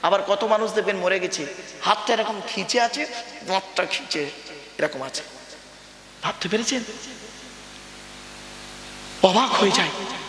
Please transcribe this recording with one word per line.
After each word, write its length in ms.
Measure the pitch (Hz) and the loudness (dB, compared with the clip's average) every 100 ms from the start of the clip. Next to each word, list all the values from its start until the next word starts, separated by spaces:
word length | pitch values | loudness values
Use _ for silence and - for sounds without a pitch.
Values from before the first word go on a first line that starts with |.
| 165 | 6
আবার 140 | 196 190 | 4 4
কত 120 | 202 220 | 2 6
মানুষ 160 | 214 220 214 | 4 4 2
দেখবেন 200 | 190 196 | 2 2
মরে 140 | 180 190 | 2 2
গেছে, 200 | 180 - 143 - - - - | 0 -2 -6 -8 -12 -6 2
হাতটা 260 | 208 - 226 | 2 4 2
এরকম 220 | 220 208 - | 2 -2 -4
খিঁচে 280 | - 185 247 233 | -6 0 2 2
আছে, 160 | 262 302 240 - - - | 0 -4 -6 -10 -12 0
দাঁতটা 360 | 190 190 - 160 | 0 0 -2 0
খিঁচে 300 | - 135 156 143 - - - - - | -2 -2 -4 -4 -6 -14 -14 -14 -2
এরকম 220 | 147 135 131 | -2 0 -6
আছে। 140 | - - - - - - - - - - - | -6 -10 -14 -16 -18 -18 -20 -20 -20 -20 -4
ভাবতে 220 | - - 175 | -4 -2 0
পেরেছেন? 300 | 214 233 262 226 220 - - - - 254 - - - - - - - - - - - - - - - - - 190 | 2 2 0 -2 -10 -10 -12 -14 -16 -16 -16 -16 -16 -16 -16 -14 -14 -14 -14 -14 -14 -14 -14 -14 -12 -12 4 6
অবাক 220 | 196 254 - | 8 6 6
হয়ে 140 | 202 180 | 6 6
যায়। 140 | 165 - 190 - | 2 0 -6 -6